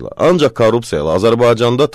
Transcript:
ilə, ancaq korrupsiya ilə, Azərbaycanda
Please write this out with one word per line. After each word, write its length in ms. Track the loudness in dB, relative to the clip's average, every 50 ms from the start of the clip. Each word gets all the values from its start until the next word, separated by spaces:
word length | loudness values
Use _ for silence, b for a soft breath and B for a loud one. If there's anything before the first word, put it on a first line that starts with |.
ilə, 120 | -8 -10 -6 -2 0 0
ancaq 240 | 2 2 0 0 0
korrupsiya 480 | 2 0 2 2 0 -2 -4 -6 -4
ilə, 140 | -2 -2 -2 0
Azərbaycanda 720 | 0 0 2 2 2 2 2 2 0 -2 0 0 -2 0